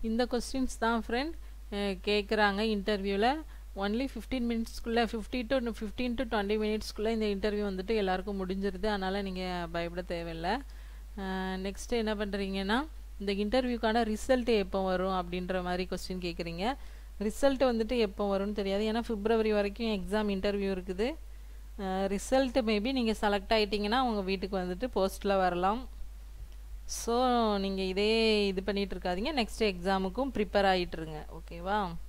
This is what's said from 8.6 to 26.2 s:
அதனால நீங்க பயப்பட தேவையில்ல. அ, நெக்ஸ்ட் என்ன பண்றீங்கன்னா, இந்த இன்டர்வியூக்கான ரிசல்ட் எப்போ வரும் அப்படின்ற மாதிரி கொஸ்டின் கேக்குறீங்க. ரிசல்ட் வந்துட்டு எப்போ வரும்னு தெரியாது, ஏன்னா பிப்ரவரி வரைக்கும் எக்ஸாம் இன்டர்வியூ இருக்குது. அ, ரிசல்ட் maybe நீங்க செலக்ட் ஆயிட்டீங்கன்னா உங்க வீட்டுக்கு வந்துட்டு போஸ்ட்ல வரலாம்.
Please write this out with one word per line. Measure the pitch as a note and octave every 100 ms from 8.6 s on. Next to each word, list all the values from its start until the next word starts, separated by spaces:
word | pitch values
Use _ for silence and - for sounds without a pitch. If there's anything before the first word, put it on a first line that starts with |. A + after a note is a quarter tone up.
| G3 - G#3+
அதனால | G#3 F#3+ G3 G3
நீங்க | F#3 F#3 F3+ E3+ E3+
பயப்பட | E3+ F3 F3
தேவையில்ல. | F3 E3+ E3 E3+ A#3 C#4 - - - - -
அ, | F#3+ F#3+ F#3 F#3+
நெக்ஸ்ட் | F#3+ G3 - A#3+
என்ன | G#3+ G#3+
பண்றீங்கன்னா, | G#3 G3 G3 F#3+ F#3+ A3+ D#4 - - -
இந்த | G3 G3
இன்டர்வியூக்கான | G#3 B3+ B3+ A#3+ A3+ A3 A3
ரிசல்ட் | G#3+ - C4 A#3 A3+
எப்போ | F#3+ G3 F#3+
வரும் | F#3 F#3 F#3+
அப்படின்ற | F3 F3+ F3+ F#3 F3+
மாதிரி | F3+ F#3
கொஸ்டின் | F#3 - F#3 F3+
கேக்குறீங்க. | E3+ E3+ E3 G3+ C#4 - - - - G#3
ரிசல்ட் | G#3+ C#4 C4+ C4
வந்துட்டு | A#3 A3 B3 G#3+
எப்போ | G3+ G3+
வரும்னு | G3 G3 G#3
தெரியாது, | G3 G3 G#3+
ஏன்னா | A3 A3+
பிப்ரவரி | A3 G#3 A3+ A3 G#3
வரைக்கும் | G3+ G3+ A#3 G#3+
எக்ஸாம் | F3 G#3 G#3+ G3
இன்டர்வியூ | G#3 G3+ G3 F#3+
இருக்குது. | F#3 F#3 A3+ D#4+ - - - - - -
அ, | F#3+ F#3+ G3
ரிசல்ட் | G3 - C4 C4+ B3+ A3+
maybe | G#3 G#3 C4+
நீங்க | A3+ G#3+
செலக்ட் | G#3+ G3+ G3+ A3
ஆயிட்டீங்கன்னா | G#3+ G#3 G#3 A#3+ B3+
உங்க | G#3+ F#3
வீட்டுக்கு | F#3+ F#3+ G3
வந்துட்டு | F3+ F3+ B3+ A3+
போஸ்ட்ல | F#3+ - G3+ G3
வரலாம். | F#3 F3 F#3 A3 B3+ - - -